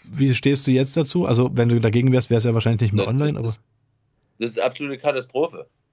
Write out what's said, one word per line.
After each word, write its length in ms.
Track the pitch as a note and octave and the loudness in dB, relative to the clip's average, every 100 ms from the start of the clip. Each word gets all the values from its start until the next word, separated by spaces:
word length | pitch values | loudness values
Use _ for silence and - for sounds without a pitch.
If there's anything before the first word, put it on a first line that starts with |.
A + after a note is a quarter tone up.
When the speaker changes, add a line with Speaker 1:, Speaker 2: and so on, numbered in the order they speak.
| - | -10
Speaker 1:
wie 280 | C#3+ C3+ | 0 0
stehst 320 | A#2+ C#3 C#3 C3+ | 2 0 0 2
du 40 | |
jetzt 240 | B2+ C3+ E3 | 2 2 -2
dazu? 300 | C#3 F3+ C3+ | -2 0 2
Also 240 | A#2+ B2 | 2 2
wenn 140 | B2 A#2 | 2 2
du 140 | A#2+ | 2
dagegen 320 | A2+ A#2+ C3 | 2 2 2
wärst, 160 | B2+ - | 2 2
wär's 160 | A#2 A#2+ | 0 0
ja 80 | |
wahrscheinlich 300 | A2+ A#2 A2 | 0 0 0
nicht 100 | A2+ | 0
mehr 100 | G#2+ | 0
Speaker 2:
Das 100 | G2 | 0
Speaker 1:
online, 180 | C3 D3 | 0 -2
Speaker 2:
ist, 140 | - A2+ | -2 -6
Speaker 1:
aber 80 | - _ _ _ _ _ _ _ - | -8 _ _ _ _ _ _ _ -8
Speaker 2:
das 100 | A#2 | -6
ist 80 | G#2+ | -4
absolute 360 | B2+ - C#3+ C3 | -4 -4 -10 -6
Katastrophe, 680 | D3 C3 B2 C3 E3 E2 - _ _ | -4 -4 -4 -4 -4 -6 -20 _ _